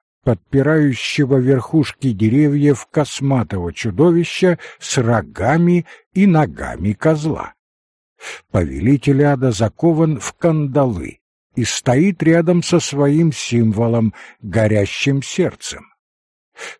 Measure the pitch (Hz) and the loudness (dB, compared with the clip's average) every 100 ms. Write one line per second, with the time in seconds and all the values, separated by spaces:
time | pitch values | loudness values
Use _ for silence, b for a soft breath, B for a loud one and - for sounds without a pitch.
0 | _ _ - 117 _ 135 135 160 147 120 | _ _ -2 -2 _ 0 2 4 2 0
1 | - - 135 135 127 135 - 160 131 - | -4 -2 2 2 2 2 0 0 0 -2
2 | 135 101 110 131 151 143 147 135 - - | -4 0 2 2 2 2 2 0 -2 -4
3 | 147 - 139 135 104 95 85 - 113 92 | -4 -4 -2 0 -2 -6 -6 -6 -4 2
4 | 170 170 170 - 185 170 B B - - | 2 2 0 0 0 0 B B -6 -2
5 | 117 117 92 - 110 160 175 175 B B | 0 0 -2 -4 0 2 2 0 B B
6 | _ 185 196 160 131 69 65 60 98 107 | _ 0 4 4 2 -4 -12 -6 -4 -2
7 | 160 156 156 123 - - _ _ _ _ | 0 0 -2 -6 -8 -16 _ _ _ _
8 | _ _ B B _ 101 80 65 101 139 | _ _ B B _ -2 -2 -2 0 0
9 | - 135 143 139 127 104 110 - 170 160 | 2 2 2 0 -2 0 -2 0 0 2
10 | 165 135 - - 170 156 147 135 139 92 | 0 -2 -8 -4 -2 0 0 0 0 -2
11 | - - _ _ _ - 113 - - 127 | -8 -14 _ _ _ -6 -4 -4 0 2
12 | 190 180 156 165 165 175 - 175 - 143 | 2 0 2 2 2 0 0 0 0 0
13 | 143 151 165 131 - 117 113 104 117 117 | 2 2 2 -2 -2 0 2 2 0 0
14 | 110 B B B 107 104 107 107 101 - | 0 B B B -6 -2 0 2 0 -2
15 | 139 139 - - 165 - - - - _ | -2 -2 -2 -4 -4 -4 -14 -16 -18 _
16 | _ _ _ _ _ B B B | _ _ _ _ _ B B B